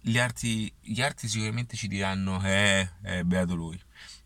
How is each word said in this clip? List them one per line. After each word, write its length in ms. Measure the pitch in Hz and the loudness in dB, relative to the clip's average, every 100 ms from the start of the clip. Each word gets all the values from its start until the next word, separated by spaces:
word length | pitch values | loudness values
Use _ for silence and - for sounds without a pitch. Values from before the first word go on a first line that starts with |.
gli 180 | - 117 | 0 2
altri, 540 | 123 - 120 110 107 - | 2 0 -2 0 -2 -8
gli 200 | - 110 | -6 -2
altri 280 | 139 - 117 | -2 -2 -4
sicuramente 480 | 110 107 117 120 113 | -2 -2 -2 -4 -6
ci 120 | 101 | -4
diranno, 540 | 98 98 95 95 92 | -2 0 0 0 0
"Eh, 460 | 95 98 101 98 92 - | 2 4 6 4 2 -4
è 220 | 101 90 | -6 -2
beato 320 | 87 92 90 | 2 2 2
lui", 260 | 87 82 87 - - - - | -2 -4 -10 -14 -20 -20 -20